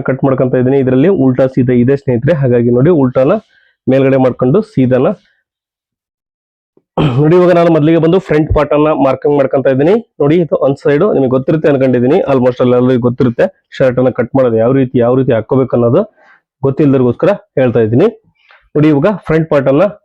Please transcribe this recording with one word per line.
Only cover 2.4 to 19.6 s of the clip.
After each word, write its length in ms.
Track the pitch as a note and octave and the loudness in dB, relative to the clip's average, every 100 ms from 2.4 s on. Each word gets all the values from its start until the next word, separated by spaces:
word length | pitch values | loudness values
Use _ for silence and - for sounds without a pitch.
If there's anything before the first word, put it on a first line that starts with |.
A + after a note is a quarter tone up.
ಹಾಗಾಗಿ 300 | C3 A#2+ A#2 A#2+ | 0 0 2 2
ನೋಡಿ 120 | D3+ E3 | 2 2
ಉಲ್ಟಾನ 300 | C3 C3 B2+ G#3+ - _ _ _ - | 0 0 0 -2 -6 _ _ _ -2
ಮೇಲ್ಗಡೆ 240 | C3+ C3+ C3+ C3 | 0 2 0 0
ಮಾಡ್ಕೊಂಡು 340 | A#2+ B2+ F#3+ G#3 | -2 0 0 -2
ಸೀದಾನ 340 | - B2 B2+ D#3+ - _ _ _ _ _ _ _ _ _ _ _ _ _ _ _ _ _ - D3+ B2 | -2 0 0 -2 -4 _ _ _ _ _ _ _ _ _ _ _ _ _ _ _ _ _ -4 -2 0
ನೋಡಿ 160 | D3+ F3+ | 2 2
ಇವಾಗ 160 | F3 E3+ | 2 2
ನಾನು 120 | E3+ D#3+ | 2 2
ಮೊದಲಿಗೆ 220 | D3+ E3 | 0 0
ಬಂದು 160 | D#3+ F#3 - | 0 0 0
ಫ್ರಂಟ್ 240 | D#3 D3+ D#3 | -2 0 -2
ಪಾರ್ಟ್ 160 | C#3+ D3 | 0 0
ಅನ್ನ 120 | D3+ D#3 | 0 0
ಮಾರ್ಕಿಂಗ್ 320 | C3+ B2+ D3 C#3+ | -2 -2 -2 -2
ಮಾಡ್ಕೊಂತ 280 | C3+ C#3 C3+ | 0 -2 0
ಇದೀನಿ. 200 | C3 D#3 A3+ - - | 0 0 0 -4 -4
ನೋಡಿ 160 | C#3+ F3 | 0 0
ಇದು 140 | D#3+ F#3 C3+ | -2 -2 -2
ಒಂದ್ 120 | C#3 | -2
ಸೈಡ್ 220 | D#3 D3 G#3 | -2 0 0
ನಿಮಗೆ 180 | C#3 C3 C3 | 0 0 -2
ಗೊತ್ತಿರುತ್ತೆ 320 | C3 D#3 D#3 | -2 -2 0
ಅನ್ಕೊಂಡಿದೀನಿ, 460 | C#3 C3+ B2 B2 F#3 - | 0 0 0 2 0 0
almost 260 | C3+ B2 A#2+ | 0 0 0
all 120 | B2+ B2 | 0 2
ಎಲ್ಲರಿಗೂ 260 | B2+ B2+ A#2+ | 2 0 0
ಗೊತ್ತಿರುತ್ತೆ 360 | B2 B2+ A#2 F#3 - _ - | -2 -2 -2 -4 -6 _ -2
ಶರ್ಟ್ 200 | C3 B2 | -2 0
ಅನ್ನ 80 | B2+ - | -2 -2
ಕಟ್ 140 | A2+ C3 | -2 0
ಮಾಡೋದು 200 | B2 A2 | 0 0
ಯಾವ 100 | A#2 C3+ | 0 0
ರೀತಿ, 200 | B2+ B2 | 0 0
ಯಾವ 100 | A#2 C3 | 0 0
ರೀತಿ 120 | C3 A2+ | 0 -2
ಹಾಕೋಬೇಕು 400 | - C3 B2+ B2 | -2 -2 -2 0
ಅನ್ನೋದು 260 | A#2+ D3+ G#3 _ _ _ _ _ C#3 | 0 0 -2 _ _ _ _ _ -4
ಗೊತ್ತಿಲ್ದರಿಗೋಸ್ಕರ 640 | C3 D3 C3+ B2 A#2+ E3+ G3+ - - | 0 0 2 0 0 -2 -2 -6 -2
ಹೇಳ್ತಾ 220 | B2 A#2 A2 | 0 0 0
ಇದೀನಿ. 220 | A#2+ A3 - _ _ _ - _ | 0 0 -2 _ _ _ -20 _
ನೋಡಿ 140 | D3 D3+ | 0 2
ಇವಾಗ 120 | C#3+ F#3 F3+ - | 2 0 -2 -2
ಫ್ರಂಟ್ 240 | D#3+ D#3+ | -2 0
ಪಾರ್ಟ್ 180 | D3 | -2